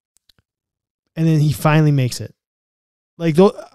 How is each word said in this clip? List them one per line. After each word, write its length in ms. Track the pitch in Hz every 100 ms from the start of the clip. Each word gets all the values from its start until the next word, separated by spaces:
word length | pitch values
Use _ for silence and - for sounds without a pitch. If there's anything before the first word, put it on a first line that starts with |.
| _ _ _ _ _ _ _ _ _ _ _ -
and 120 | 160
then 120 | 156
he 120 | 151
finally 400 | 135 156 156 151
makes 280 | 143 127 -
it. 140 | 107 _ _ _ _ _ _ _ _ _
Like, 180 | 170 151
tho-, 180 | 196 - -